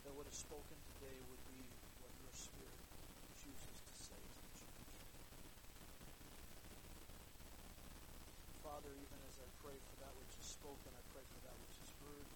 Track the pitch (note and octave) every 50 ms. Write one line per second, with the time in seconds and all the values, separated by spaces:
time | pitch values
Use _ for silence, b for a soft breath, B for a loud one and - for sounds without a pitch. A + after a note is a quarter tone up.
0 | - C#3+ C#3 C#3+ D3 C#3 - - - - D#3 D3 - - D#3+ C#3+ C#3 - - -
1 | C#3 C3+ C3 B2+ C3 B2+ B2+ B2+ C3+ C3+ C3+ C3 C3 A#2+ - A#2+ - - - -
2 | - B2 B2+ C3 C3 B2+ B2 - - - - - - - - - - - - -
3 | - - - - - - - - - - - - - - - - - - - -
4 | - - - - - - - - - - - - - - - - - - - -
5 | - - - - - - - - - - - - - - - - - - - -
6 | - - - - - - - - - - - - - - - - - - - -
7 | - - - - - - - - - - - - - - - - - - - -
8 | - - - - - - - - - - - - - D#3 D3 D3 C#3+ D3 C#3 C#3
9 | C#3 C#3 C#3 C#3 B2+ B2+ - - B2+ A#2+ - - - D3 C#3 C3+ B2+ - B2+ C#3
10 | C#3 C#3 C3 B2+ B2 A#2 - - C#3 - - - - D3 C#3 C#3 C#3+ C#3 - -
11 | - - - C#3 C3+ B2+ - - - - - - - - - - - - - -
12 | C#3+ C#3+ C#3+ C#3+ - - -